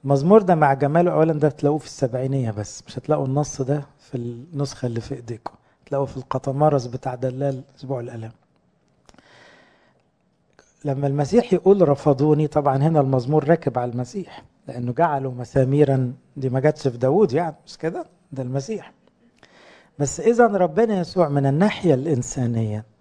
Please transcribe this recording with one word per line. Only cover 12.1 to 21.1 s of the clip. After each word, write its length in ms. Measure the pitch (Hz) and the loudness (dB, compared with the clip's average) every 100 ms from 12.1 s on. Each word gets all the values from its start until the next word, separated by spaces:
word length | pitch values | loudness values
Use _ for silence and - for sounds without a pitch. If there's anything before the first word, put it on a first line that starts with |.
| 131 151 151 151 | 2 4 2 2
طبعًا 300 | 151 143 135 | 0 0 2
هنا 240 | 151 156 | 2 2
المزمور 480 | 135 131 120 151 139 | 2 0 2 0 2
راكب 300 | 165 - 123 | 0 2 -2
على 140 | 123 | -4
المسيح، 500 | 120 123 202 175 - - _ - | -6 -8 -8 -12 -16 -20 _ -16
لأنه 240 | 123 120 | -8 -6
جعلوا 400 | 123 165 143 135 | 0 0 0 -4
مساميراً، 800 | 123 120 139 131 139 143 135 127 127 _ - | -8 -2 0 2 4 4 4 0 -6 _ -8
دي 120 | 131 | -4
ما 100 | 127 | 0
جاتش 280 | 139 151 139 | 0 0 -4
في 100 | 120 | 0
داوود 340 | 131 165 202 | 0 4 2
يعني، 240 | 135 170 151 - | 2 -4 -8 -20
مش 120 | - | -8
كده؟ 280 | 160 214 320 _ _ | -8 -6 -12 _ _
ده 100 | 135 | -10
المسيح. 500 | 123 135 135 214 - _ _ _ _ _ _ _ - - _ - | -6 -6 -6 -10 -10 _ _ _ _ _ _ _ -20 -20 _ -6
بس 220 | 139 - | -6 0
إذن 360 | 220 233 233 202 | 0 4 4 4
ربنا 440 | 175 156 226 202 | 0 2 0 0
يسوع 280 | 170 | -2